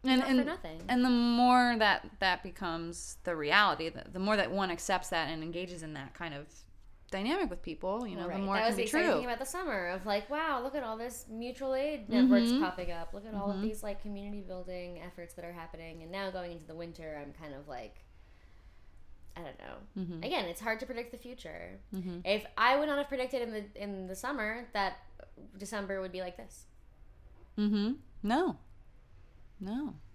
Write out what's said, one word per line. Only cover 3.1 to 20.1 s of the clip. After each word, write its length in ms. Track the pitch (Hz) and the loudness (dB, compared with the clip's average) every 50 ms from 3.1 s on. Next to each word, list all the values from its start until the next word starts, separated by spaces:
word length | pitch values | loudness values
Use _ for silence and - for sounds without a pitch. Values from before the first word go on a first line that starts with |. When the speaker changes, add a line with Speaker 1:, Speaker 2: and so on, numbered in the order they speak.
| - - - | -12 -6 -4
Speaker 1:
the 120 | 185 170 | -4 -2
reality, 540 | 156 147 147 170 202 208 190 151 147 160 165 | 0 2 6 8 8 8 8 4 2 -2 -6
the, 140 | - - - - | -6 -8 -12 -8
the 80 | 190 185 | -4 0
more 180 | 190 208 214 | 2 4 4
that 140 | 202 185 117 | 4 4 2
one 200 | 175 196 196 180 | 2 0 0 0
accepts 400 | 170 165 - - 196 185 202 - | -2 -4 0 0 0 0 0 0
that 180 | 185 165 160 143 | 0 0 0 0
and 140 | 160 156 | -2 -4
engages 400 | 156 165 165 175 185 175 180 165 | -6 -6 -4 -6 -6 -6 -8 -10
in 100 | 160 156 151 | -8 -8 -8
that 200 | 139 139 139 - | -8 -10 -12 -10
kind 180 | - 175 165 | -8 -8 -8
of 140 | 143 143 147 - - - - - - - - - - - - - | -8 -8 -12 -14 -16 -20 -20 -18 -20 -20 -20 -20 -20 -20 -10 -6
dynamic 400 | - 190 202 240 320 403 359 208 | -4 -2 0 0 2 2 0 -2
with 100 | 180 - | -2 -6
people, 460 | - 175 156 - - 185 202 233 247 | -6 -6 -6 -4 -2 -2 -2 -2 -2
you 100 | 214 180 | -4 -4
know, 100 | 170 175 | -4 -4
Speaker 2:
Right. 120 | 175 175 196 | -4 -2 -2
Speaker 1:
the 40 | 196 | 0
more 100 | 196 196 | 2 2
Speaker 2:
That 80 | 208 | 4
Speaker 1:
it 40 | 220 | 4
Speaker 2:
was 40 | 233 | 4
Speaker 1:
can 60 | - | 4
Speaker 2:
the 60 | - | 2
Speaker 1:
be 40 | 233 | 0
Speaker 2:
exciting 200 | 214 294 311 359 330 | 2 2 4 6 6
Speaker 1:
true. 80 | 208 | 4
Speaker 2:
thing 80 | - 247 | 4 2
about 120 | 247 233 233 | 0 -2 -4
the 40 | 269 | -4
summer 440 | - - 359 381 311 226 190 175 175 | -6 -4 -4 -2 -2 -2 0 -2 -2
of, 180 | 180 190 185 | -4 -4 -2
like, 240 | 214 202 208 208 - | 0 0 0 0 -2
wow, 320 | 285 302 320 320 285 247 | -4 -2 0 0 0 -2
look 120 | 240 269 262 | -2 -2 -4
at 80 | 302 254 | -4 -4
all 120 | 220 220 | -4 -6
this 300 | 220 233 247 226 - - - | -6 -6 -8 -8 -10 -12 -10
mutual 460 | 220 226 233 247 254 - 269 262 262 | -10 -8 -8 -8 -6 -6 -2 -2 0
aid 340 | 262 277 302 302 247 214 - | 0 0 0 -2 -4 -2 4
networks 380 | 233 247 254 254 254 240 233 233 | 8 8 10 10 10 8 8 6
Speaker 1:
Mm-hmm. 120 | 247 269 | 4 4
Speaker 2:
popping 300 | 302 185 - 180 180 175 | 2 2 0 -2 -2 -2
up. 200 | 170 170 170 - | -2 -2 -4 -6
Look 140 | - 202 202 | -8 -10 -10
at 80 | 226 214 | -6 -4
all 160 | 202 202 202 | -2 -2 0
of 60 | 202 | 0
Speaker 1:
Mm-hmm. 100 | 190 208 | 0 -2
Speaker 2:
these, 160 | 220 214 214 | -2 -2 -4
like, 180 | 220 208 202 202 | -4 -6 -6 -4
community 400 | - 208 202 196 202 202 208 208 | -6 -6 -6 -6 -8 -8 -8 -8
building 600 | 190 185 185 180 180 185 180 180 175 180 175 160 165 | -8 -8 -8 -8 -8 -8 -8 -8 -8 -10 -10 -12 -12
efforts 300 | 180 - - 170 170 - | -12 -12 -14 -14 -12 -12
that 100 | 180 170 | -12 -10
are 80 | 170 | -10
happening. 500 | 175 170 165 170 - 160 165 165 160 165 | -10 -12 -12 -12 -12 -14 -12 -12 -12 -14
And 80 | 160 165 | -12 -8
now 200 | 180 196 196 190 | -6 -4 -4 -4
going 220 | 185 185 180 175 | -4 -6 -8 -8
into 120 | 170 165 156 | -10 -12 -12
the 80 | 160 160 | -12 -10
winter, 440 | 165 170 170 165 165 160 156 151 147 | -10 -10 -10 -10 -12 -10 -10 -10 -10
I'm 120 | 143 143 143 | -10 -12 -14
kind 180 | - 160 151 | -14 -12 -12
of 160 | 139 135 147 151 | -12 -12 -12 -10
like, 280 | 131 123 113 - - - - - - - - - - - - - - - - - - - - - - - - - - - - - - | -10 -10 -10 -12 -16 -18 -20 -20 -20 -20 -20 -20 -20 -20 -20 -20 -20 -20 -20 -20 -20 -20 -20 -20 -18 -18 -16 -16 -16 -16 -16 -14 -12
I 40 | 170 | -10
don't 160 | 170 139 - - | -10 -10 -12 -12
know. 440 | - - - - 202 208 - 196 | -14 -12 -12 -14 -14 -10 -8 -6
Speaker 1:
Mm-hmm. 200 | 185 175 | -6 -4